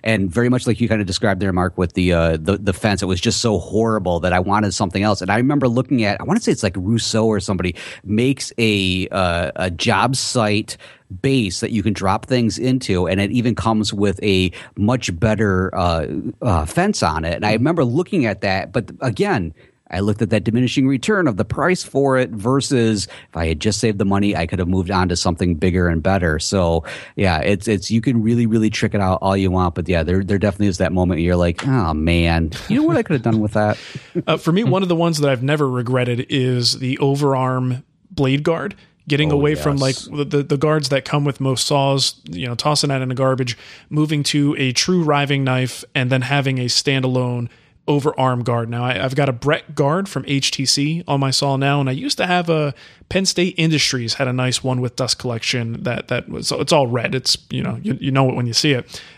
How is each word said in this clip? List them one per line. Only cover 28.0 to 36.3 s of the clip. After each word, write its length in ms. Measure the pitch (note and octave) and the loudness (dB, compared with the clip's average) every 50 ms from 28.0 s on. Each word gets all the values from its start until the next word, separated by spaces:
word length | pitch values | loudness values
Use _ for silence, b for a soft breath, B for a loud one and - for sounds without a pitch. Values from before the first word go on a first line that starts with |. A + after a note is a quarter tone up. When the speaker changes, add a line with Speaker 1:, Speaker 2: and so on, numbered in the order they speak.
Speaker 1:
can 200 | - D3 B2 A#2 | 2 2 2 2
really, 240 | G#2+ A2 A#2+ A#2+ A#2+ | 2 2 2 2 2
really 240 | A2 A2 A2+ A2 A2 | 2 2 2 2 2
trick 240 | G#2+ - - G#2+ - | 0 0 0 0 0
it 80 | G#2 | 0
out 160 | G2 F#2 F#2 - - | 2 2 0 0 2
all 120 | F#2+ G2 | 2 2
you 140 | G2 F#2+ F#2 | 2 2 2
want, 240 | F2+ F#2 F#2 F2 D#2 | 2 2 2 0 0
but 160 | - E2 D#2 | -2 -2 0
yeah, 140 | F2+ E2 D#2+ | 0 0 2
there, 200 | D#2 F2 F#2+ G2 | 2 0 0 0
there 140 | F#2 G2+ | 0 0
definitely 300 | G2 G2 G#2 F2+ - G#2 | 2 2 0 0 2 0
is 100 | G2+ F2+ | 0 2
that 140 | - F#2+ E2 | 0 0 0
moment 260 | F2 F#2 F2+ F2 F2+ | 2 2 2 2 2
where 60 | D#2+ E2+ | 2 2
you're 100 | F2 F2+ | 2 2
like, 320 | F2 F2 F2 E2+ - - | 4 2 2 0 0 0
"Oh 280 | C3+ C3 B2+ F#2+ D#2+ D#2 | 0 2 2 2 2 0
man, 560 | D2+ D#2 E2+ E2+ E2+ E2+ E2 E2 E2 E2 D#2 - - - | 0 2 2 2 4 4 2 2 2 0 -2 -4 -6 -4
you 80 | - G3+ C4 | 0 0 2
know 40 | D4+ | 2
what 120 | D#4+ E4+ | 2 2
I 40 | C4+ | 0
could 120 | A3 - E3+ | 0 0 0
have 100 | C3 A#2 | 0 0
done 160 | A#2+ A2 A2 | 2 2 2
with 140 | G#2+ G#2+ G#2+ | 0 0 0
that?" 260 | G#2+ G#2+ G#2 G#2+ - - | 0 2 2 0 -2 -6
<laughs> 440 | - - C3+ - - - F3 - | -12 -14 -16 -14 -8 -6 -4 -2
Speaker 2:
Uh, 100 | - D#3+ | -2 -2
for 140 | - - E3 | 0 0 0
me, 120 | D#3+ G3 A#3+ | 2 2 2
one 200 | F3 F3 F#3 G3 | 2 2 2 2
of 60 | F3+ | 0
the 60 | F3 | 0
ones 220 | E3 E3+ E3+ E3 D3 | 2 2 0 2 2
that 80 | D3 C#3+ | 2 2
I've 100 | C3+ A#2+ | 2 0
never 260 | B2+ C3+ D3+ D3+ D3 | 0 0 0 2 0
regretted 600 | C3 B2+ B2 B2 A#2 B2+ B2+ B2 A#2+ B2 A#2 B2+ | 0 0 -2 0 0 0 0 0 0 0 -2 -2
is 480 | - | -2